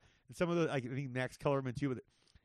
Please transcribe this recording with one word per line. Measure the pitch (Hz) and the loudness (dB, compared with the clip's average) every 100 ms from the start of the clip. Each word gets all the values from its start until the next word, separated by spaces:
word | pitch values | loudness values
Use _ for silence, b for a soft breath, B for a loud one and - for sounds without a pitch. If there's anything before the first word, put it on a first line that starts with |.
| _ _ - | _ _ -18
and | 127 | -2
some | 175 | 0
of | 170 | 4
the, | 160 | 2
like, | 139 | 2
I | 120 | -2
think | 131 139 | -4 -4
Max | 123 127 - | -2 -2 0
Kellerman | 151 139 131 | 2 2 0
too, | 123 143 | -2 -2
but | 120 - _ _ - | -2 -6 _ _ -20